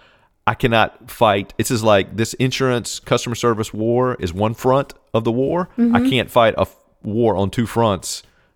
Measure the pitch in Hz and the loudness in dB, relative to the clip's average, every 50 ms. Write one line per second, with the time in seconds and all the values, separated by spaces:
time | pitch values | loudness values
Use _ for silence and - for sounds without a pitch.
0 | _ _ _ _ _ _ _ _ _ 107 113 - - 120 113 110 101 - - - | _ _ _ _ _ _ _ _ _ -4 -2 -2 0 2 2 2 2 0 -2 -10
1 | 113 120 - - 120 107 101 101 92 - - - - - 131 110 110 110 104 98 | -20 -20 -2 0 2 2 2 0 -2 -6 -6 -6 -4 -2 -2 0 2 4 4 4
2 | 90 85 95 101 113 - - - 127 131 - - 135 127 123 120 120 - - - | 2 0 -4 -4 -4 -4 -2 -2 -2 -2 0 -2 -2 0 0 -2 -4 -8 -10 -12
3 | - - 131 120 - 123 117 - - 120 113 104 107 - - 104 110 117 120 123 | -4 -2 -2 -2 -2 -4 -6 -2 0 0 0 0 -4 -6 -6 -4 -2 0 0 0
4 | 127 127 120 - - 87 82 95 104 110 117 - - 131 127 139 135 - - - | 0 0 -2 -4 -6 -6 -4 -2 -2 -2 -2 -2 0 2 2 2 0 -2 -10 -20
5 | _ _ - 113 113 117 113 127 135 143 165 175 180 - - - 233 233 233 240 | _ _ -4 -2 0 0 0 0 -2 0 -2 -2 -4 -4 -2 0 0 2 2 2
6 | 247 269 - 117 101 - - 123 117 110 - - - - - _ _ _ _ _ | 2 2 0 0 -2 0 2 4 4 4 4 2 -2 -4 -4 _ _ _ _ _
7 | - 110 101 117 117 110 95 92 101 92 - 123 117 - - 117 117 107 98 85 | -10 -4 -2 0 2 2 2 0 0 -2 -2 -2 -4 -2 0 0 0 2 0 -2
8 | - - - - - _ _ _ _ _ _ | -4 -8 -10 -12 -14 _ _ _ _ _ _